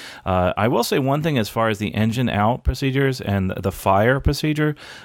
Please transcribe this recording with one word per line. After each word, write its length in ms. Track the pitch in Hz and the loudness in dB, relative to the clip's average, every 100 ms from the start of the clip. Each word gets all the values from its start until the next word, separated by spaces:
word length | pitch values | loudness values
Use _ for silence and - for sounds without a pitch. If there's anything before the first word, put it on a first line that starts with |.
| - - - | -16 -10 -2
Uh, 260 | 92 90 - | 2 2 2
I 120 | 113 | 2
will 160 | 120 | 2
say 140 | 117 175 | 0 0
one 240 | 131 147 | 0 0
thing 160 | 160 135 | 0 0
as 100 | 104 | -2
far 220 | 120 113 | 0 0
as 80 | 104 | 0
the 160 | 104 | -2
engine 340 | 101 117 117 123 | 0 0 0 0
out 340 | 101 107 131 | 2 0 0
procedures 600 | - 131 135 131 135 127 | -2 -2 0 0 0 -2
and 300 | - 101 92 | -2 0 0
the 200 | - 98 | -2 -4
fire 480 | - 101 95 117 135 | -2 2 4 4 2
procedure. 560 | 147 143 156 151 151 147 - - | 0 0 0 0 0 -2 -10 -20